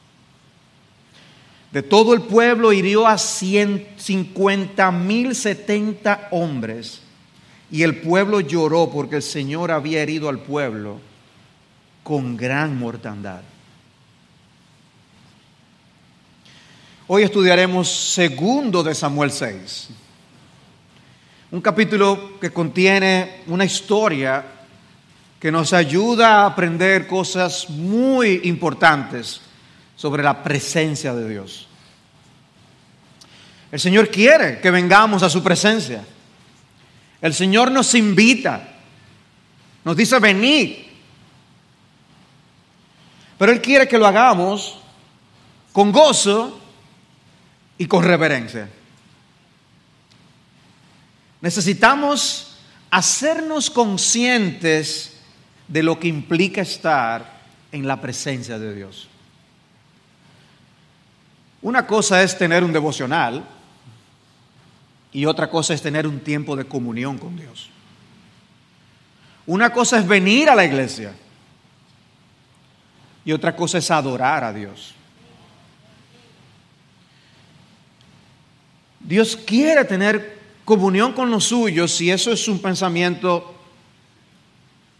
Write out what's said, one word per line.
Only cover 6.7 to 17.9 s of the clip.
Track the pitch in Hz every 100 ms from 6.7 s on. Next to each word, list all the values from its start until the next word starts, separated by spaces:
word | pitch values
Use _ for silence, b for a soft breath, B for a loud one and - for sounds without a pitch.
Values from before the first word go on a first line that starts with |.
| 117 110 - - _ _ _ b b b
y | 156
el | 160 -
pueblo | 160 180 202 208
lloró | 151 170 156 165 165
porque | 147 131 143
el |
Señor | 139 156 135 156 170
había | 156 147 156
herido | 147 156 151
al | 127
pueblo | - 147 135 107 104 101 - _ _ _ _ _ _ _ _ _
con | - 147 127 117
gran | 123 139 156 131
mortandad. | 120 113 110 104 101 92 - - _ _ _ _ _ _ _ _ _ _ _ _ _ _ _ _ _ _ _ _ _ _ _ _ _ _ _ _ _ b b b b b b
Hoy | 190
estudiaremos | 202 208 185 175 185 185
segundo | 175